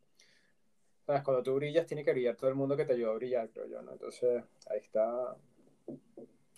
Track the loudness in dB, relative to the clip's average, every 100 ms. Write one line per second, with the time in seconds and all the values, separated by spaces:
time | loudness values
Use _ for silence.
0 | _ _ -20 _ _ _ _ _ _ _
1 | -2 0 2 2 2 0 2 0 0 0
2 | 0 2 2 0 0 0 0 0 2 2
3 | 0 -2 -2 -2 -2 -8 -12 -12 -14 -12
4 | -12 0 2 2 -2 _ -6 -6 -2 2
5 | 2 0 -4 -8 -18 _ -20 _ -14 -14
6 | -16 -20 -20 _ _